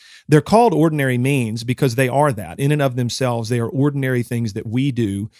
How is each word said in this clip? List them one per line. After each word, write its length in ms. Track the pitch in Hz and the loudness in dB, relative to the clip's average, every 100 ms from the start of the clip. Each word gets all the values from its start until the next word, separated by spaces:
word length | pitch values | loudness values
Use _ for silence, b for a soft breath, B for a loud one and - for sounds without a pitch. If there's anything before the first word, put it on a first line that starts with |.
| B B - | B B 2
They're 140 | 151 | 2
called 320 | - 214 240 | 6 4 4
ordinary 440 | 151 165 151 131 123 | 4 2 2 0 0
means 460 | 131 143 113 117 | 0 0 -2 -4
because 320 | 117 123 139 117 | -4 0 0 2
they 120 | 127 | 0
are 240 | 131 151 | 2 0
that. 280 | 107 82 82 | 0 -8 -4
In 120 | 143 | 0
and 100 | 151 | 0
of 140 | 139 123 | 0 -2
themselves, 540 | 120 - 127 117 110 | -4 -2 -2 -2 -2
they 100 | 120 | -2
are 80 | 117 | -2
ordinary 540 | 131 147 139 131 123 | 0 0 0 -2 -2
things 300 | 120 120 117 | -2 -4 -4
that 140 | 101 113 | -6 -4
we 240 | 120 139 | -2 -2
do. 380 | 117 107 98 - B | -2 -2 -4 -8 B